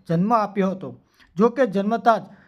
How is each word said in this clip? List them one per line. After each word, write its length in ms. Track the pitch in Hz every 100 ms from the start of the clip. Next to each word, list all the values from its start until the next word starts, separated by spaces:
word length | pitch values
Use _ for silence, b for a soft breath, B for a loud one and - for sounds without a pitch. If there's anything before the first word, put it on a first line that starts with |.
| -
જન્મ 240 | 165 202
આપ્યો 360 | 233 202 202 190
હતો. 260 | 190 135 123 b b b 160
જો 120 | 233
કે 160 | 240 240
જન્મતા 520 | 196 202 226 233 214
જ 40 | - b